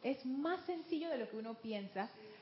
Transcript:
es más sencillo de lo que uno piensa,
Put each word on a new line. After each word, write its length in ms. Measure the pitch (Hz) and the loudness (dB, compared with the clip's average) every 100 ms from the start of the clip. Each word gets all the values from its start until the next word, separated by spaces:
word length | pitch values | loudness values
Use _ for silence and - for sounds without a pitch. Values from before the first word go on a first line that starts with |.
es 220 | 247 277 254 | 0 2 2
más 400 | 269 320 359 359 | 2 4 2 2
sencillo 440 | 339 - 320 330 | -2 0 0 2
de 100 | 262 | 0
lo 100 | 220 | 0
que 80 | 220 | -2
uno 160 | 226 | -4
piensa, 560 | 226 220 208 196 190 220 - - - | -4 -2 -2 0 -2 -2 -4 -14 -14